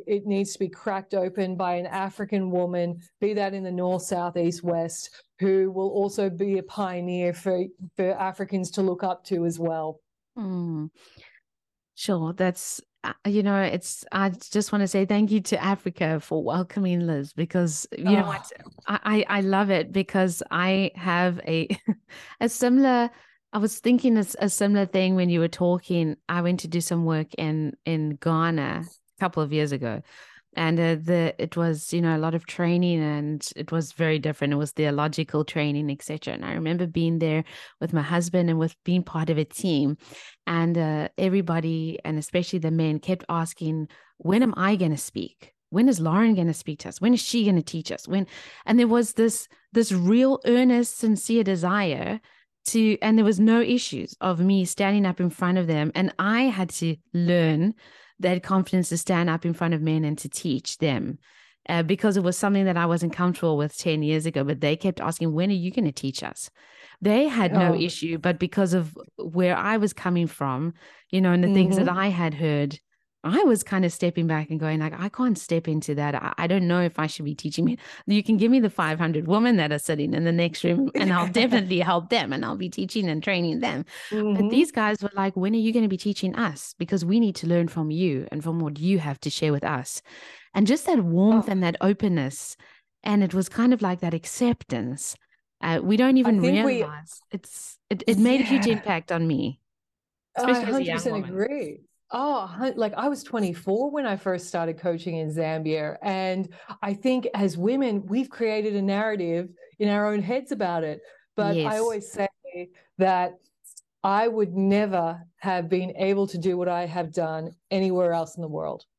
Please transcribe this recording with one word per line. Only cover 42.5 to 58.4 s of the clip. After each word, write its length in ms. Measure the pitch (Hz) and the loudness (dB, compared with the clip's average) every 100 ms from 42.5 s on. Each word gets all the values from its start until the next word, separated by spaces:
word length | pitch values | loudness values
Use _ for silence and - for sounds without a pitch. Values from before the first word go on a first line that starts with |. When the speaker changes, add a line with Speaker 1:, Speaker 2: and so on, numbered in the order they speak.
| 185 | -2
Speaker 2:
the 100 | 160 | 0
men, 300 | 165 160 151 | 0 2 0
kept 240 | - 180 - | -2 -4 -2
asking, 580 | 170 165 - 160 156 151 - _ _ | -4 -4 -6 -4 -4 -6 -12 _ _
"When 260 | 160 208 | 0 2
am 100 | 247 - | 2 2
I 180 | 190 208 | 0 2
gonna 220 | 175 147 | 2 0
speak? 560 | - - - _ - _ - | -4 -10 -10 _ -20 _ -6
When 180 | 180 254 | 2 4
is 140 | 196 | 4
Lauren 340 | 160 180 226 196 | 2 4 4 4
gonna 180 | 170 | 2
speak 260 | 160 - 147 | 0 -6 -10
to 100 | - | -10
us? 100 | - | -2
When 140 | 208 | 2
is 80 | 247 | 2
she 240 | - 240 208 | 2 2 4
gonna 160 | 180 | 4
teach 280 | 165 165 - | 2 -6 -8
us?" 160 | - - | -10 -4
When, 220 | 196 185 - - - - | -2 -2 -8 -20 -14 2
and 120 | 233 | 4
there 120 | 240 | 6
was 240 | 240 226 | 4 2
this, 340 | - 226 220 - _ _ | 2 2 2 -8 _ _
this 220 | 233 226 | 0 2
real 480 | 185 175 233 262 269 - | 2 4 6 6 4 4
earnest, 520 | 240 254 240 240 - | 4 6 4 2 0
sincere 480 | 226 208 - 226 196 | 0 0 2 2 2
desire 760 | 185 175 202 190 135 - 214 _ _ _ _ - | 0 0 0 0 -2 -4 -6 _ _ _ _ -4
to, 320 | 226 220 202 | 2 4 2
and 160 | 214 220 | 4 6
there 60 | |
was 160 | 208 190 | 6 6
no 220 | 220 233 | 6 6
issues 560 | 233 247 - 131 82 - | 4 0 -2 -8 -10 -6
of 220 | 185 170 | -2 2
me 240 | 185 196 180 | 4 4 2
standing 400 | - 196 202 190 | 0 2 2 2
up 160 | 175 | 0
in 80 | 180 | -2
front 280 | - 180 185 | 0 0 0
of 80 | 170 | 2
them. 260 | 151 151 160 | 0 0 0
And 180 | 190 - | -2 -2
I 220 | 190 233 | 0 2
had 280 | 262 190 180 | 2 0 -4
to 260 | - 165 156 _ | -2 -4 -4 _
learn 600 | 175 175 175 160 156 185 - - - - - | -2 2 4 4 4 2 -2 -12 -20 -20 -4
that 240 | 185 180 | -2 0